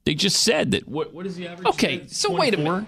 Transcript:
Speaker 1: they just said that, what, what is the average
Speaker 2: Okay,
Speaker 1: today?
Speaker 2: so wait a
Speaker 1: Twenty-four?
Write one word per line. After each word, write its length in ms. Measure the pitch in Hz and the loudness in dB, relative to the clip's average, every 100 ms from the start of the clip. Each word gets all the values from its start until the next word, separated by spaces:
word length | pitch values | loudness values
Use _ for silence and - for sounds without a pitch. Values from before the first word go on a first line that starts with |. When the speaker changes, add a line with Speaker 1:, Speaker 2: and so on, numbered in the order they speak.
Speaker 1:
they 100 | - | -2
just 280 | 151 196 - | 2 2 2
said 300 | - 285 - | 2 2 2
that, 160 | 196 - | 0 0
what, 260 | 135 156 | -6 -6
what 100 | 147 | -6
is 120 | 190 175 | -10 -8
the 100 | 175 | -12
average 220 | 175 185 | -4 -2
Speaker 2:
Okay, 300 | - 175 131 | 2 0 0
Speaker 1:
today? 100 | - | -6
Speaker 2:
so 240 | - 415 | -4 0
wait 200 | 370 302 | 2 2
a 40 | 190 | 2
Speaker 1:
Twenty-four? 300 | 151 185 | 2 0